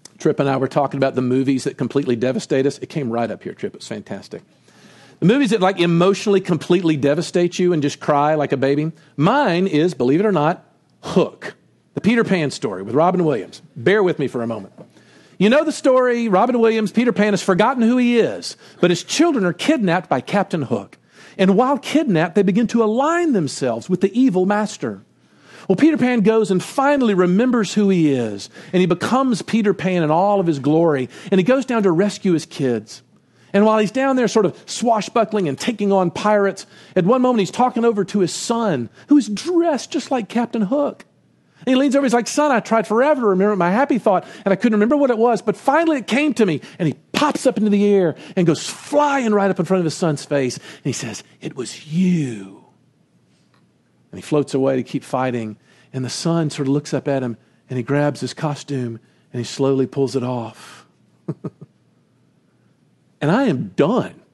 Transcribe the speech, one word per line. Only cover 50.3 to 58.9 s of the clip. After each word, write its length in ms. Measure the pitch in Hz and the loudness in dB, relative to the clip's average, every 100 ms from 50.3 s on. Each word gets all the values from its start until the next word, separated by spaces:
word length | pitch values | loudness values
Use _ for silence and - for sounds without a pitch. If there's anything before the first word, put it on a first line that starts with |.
| 143 127 - | -2 -2 -6
And 280 | - - 143 | -14 -10 -8
he 60 | |
says, 320 | - 117 101 - _ | -6 -8 -12 -16 _
"It 160 | 135 - | -14 -10
was 320 | 110 - 151 | -12 -14 -6
you." 800 | 165 185 170 131 107 95 101 _ _ _ _ _ _ _ _ _ _ _ _ _ _ _ | 0 0 0 -2 -8 -14 -20 _ _ _ _ _ _ _ _ _ _ _ _ _ _ _
And 80 | 92 | -20
he 20 | |
floats 320 | - 151 131 | -4 -2 -2
away 220 | 139 135 131 | -2 0 -2
to 80 | |
keep 200 | 120 135 | -4 -8
fighting. 520 | - 127 131 120 110 107 _ _ _ | -6 -4 -4 -4 -8 -12 _ _ _
And 100 | 131 | -8
the 60 | 127 | -8
son 400 | - 170 170 151 | -6 -2 -2 -2
sort 180 | - 135 | -4 -2
of 60 | |
looks 200 | 143 143 | -2 -2
up 140 | 139 147 | -6 -4
at 160 | 135 | -4
him 140 | 127 110 _ _ - | -4 -8 _ _ -10
and 80 | 127 | -8
he 60 | |
grabs 360 | 117 143 147 - | -4 -2 -2 -4
his 140 | 127 | -8
costume 640 | - 156 - - 135 120 | -6 -6 -6 -8 -6 -6